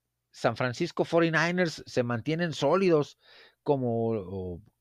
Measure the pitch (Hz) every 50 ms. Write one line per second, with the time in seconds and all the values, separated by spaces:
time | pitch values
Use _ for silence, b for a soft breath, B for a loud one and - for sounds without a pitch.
0 | _ _ _ _ _ _ _ - - 135 117 - 131 123 120 - 175 165 - -
1 | 165 - 165 170 170 165 160 156 156 170 175 180 185 160 - - - - - 131
2 | 123 120 120 113 - 147 156 165 175 170 143 - 147 139 165 190 196 180 165 151
3 | 139 - - b b b b b b b b b - - 143 135 123 120 113 117
4 | 113 113 113 107 92 87 98 95 92 90 87 82 - _ _ _